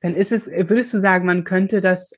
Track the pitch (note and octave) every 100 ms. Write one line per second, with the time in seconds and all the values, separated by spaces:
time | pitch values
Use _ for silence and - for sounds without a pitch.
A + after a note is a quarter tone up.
0 | F3 E3 G3 A3+ - - E3+ A3 B3 A3
1 | G3 F#3 F3+ F3+ F3 F#3 F#3+ G#3+ F#3 F3+
2 | F#3